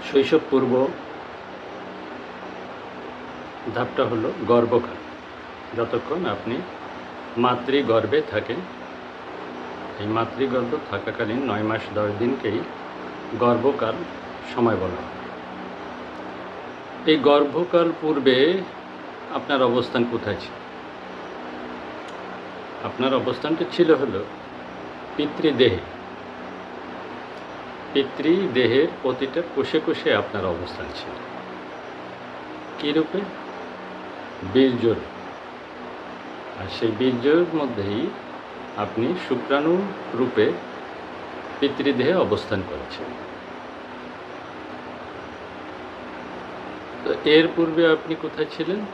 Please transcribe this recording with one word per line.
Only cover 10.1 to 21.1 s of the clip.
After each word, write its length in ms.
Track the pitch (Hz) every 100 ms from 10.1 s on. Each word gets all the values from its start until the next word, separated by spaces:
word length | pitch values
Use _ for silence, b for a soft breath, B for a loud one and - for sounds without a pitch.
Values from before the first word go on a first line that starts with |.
| 110 113 120 135 127 120 151 -
থাকাকালীন 500 | 101 104 - 113 120 139
নয় 140 | 104
মাস 180 | 107 110 - 104
দশ 160 | 107 101
দিনকেই 400 | 120 - 113 107 - - - - - - - 113
গর্ভকাল 560 | 120 117 127 139 110 - - - - - - -
সময় 200 | 117 101
বলা 240 | 92 90
হয়। 160 | - - - - - - - - - - - - - - - - - - - - -
এই 120 | 156
গর্ভকাল 720 | 139 143 143 147 175 175 170 160
পূর্বে 600 | 156 147 131 127 143 190 180 - - - - - -
আপনার 280 | 147 - 143
অবস্থান 400 | 127 120 117 131 117
কোথায় 240 | 117 107 92
ছিল? 200 | - - - - - - -